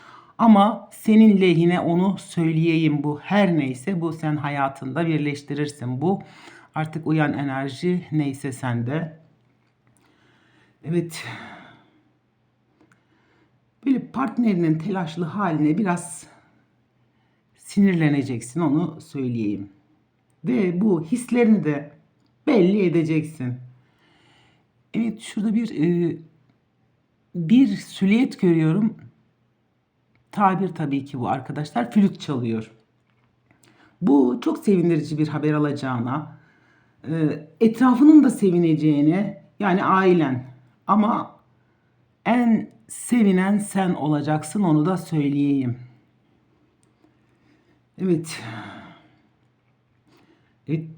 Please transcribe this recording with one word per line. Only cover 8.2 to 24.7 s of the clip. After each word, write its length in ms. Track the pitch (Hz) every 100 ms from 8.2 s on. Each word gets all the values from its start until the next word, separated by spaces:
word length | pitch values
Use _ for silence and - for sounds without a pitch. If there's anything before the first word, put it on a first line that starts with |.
| 139 131 143
sende. 680 | 123 127 117 117 156 175 - _ _ _ _ _ _ _ _ _ _ _ _ _ _ _ _
Evet. 400 | 156 170 165 - 123 113 - - - - _ _ _ _ _ _ _ _ _ _ _ _ _ _ _ _ _ _ _ _ 277
Böyle 200 | 247 -
partnerinin 720 | 226 262 - 226 175 165 160
telaşlı 460 | 208 185 165 170
haline 540 | 165 196 190 156 151 160
biraz 480 | 196 175 - - - _ _ _ _ _ _ _ _ _ _ _ _ _
sinirleneceksin, 1040 | - - 196 175 151 143 123 117 - 165
onu 400 | 160 151 180 -
söyleyeyim. 680 | - 143 127 117 104 98 101 _ _ _ _ _ _ _
Ve 360 | 175 247 185 175
bu 240 | 214 165
hislerini 600 | 156 247 - 240 226 208
de 260 | 151 147 - - _ _ _ _ -
belli 400 | 240 180 208 180
edeceksin. 680 | 165 156 160 156 - 127 123 - _ _ _ _ _ _ _ _ _ _